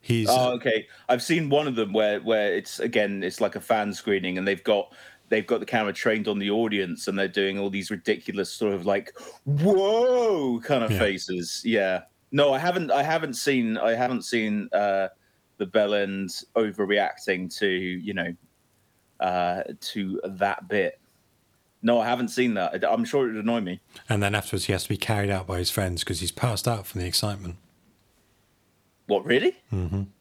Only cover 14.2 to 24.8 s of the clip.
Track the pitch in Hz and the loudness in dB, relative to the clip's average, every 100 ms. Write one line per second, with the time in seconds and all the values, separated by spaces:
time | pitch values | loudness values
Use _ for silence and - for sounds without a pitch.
14.2 | - 120 107 104 98 101 104 98 95 - | -2 -2 0 -2 0 0 2 2 0 -6
15.2 | _ _ _ _ 95 110 104 104 98 98 | _ _ _ _ 0 2 2 2 0 -2
16.2 | 95 - - - 110 98 98 101 98 - | -6 -8 -4 0 0 0 0 2 2 -4
17.2 | - 92 92 - 104 92 92 90 104 95 | -4 -2 -4 -2 0 0 -2 -6 -6 -4
18.2 | 87 85 _ _ _ _ _ _ _ _ | -6 -8 _ _ _ _ _ _ _ _
19.2 | 92 90 87 92 - - - - 95 95 | -2 0 0 -2 -6 -8 -8 -6 -4 -4
20.2 | 95 95 98 95 92 101 87 - _ _ | -6 -2 -2 -2 -2 0 0 -2 _ _
21.2 | _ _ _ _ _ _ 113 120 107 123 | _ _ _ _ _ _ 2 4 4 0
22.2 | 120 - 127 104 87 95 78 113 117 143 | -2 0 2 2 -2 0 0 0 2 2
23.2 | 127 110 107 117 95 90 _ - - 107 | 0 0 0 0 -2 -8 _ -20 -2 0
24.2 | 101 104 - 98 - 95 | 2 0 -2 -6 0 -2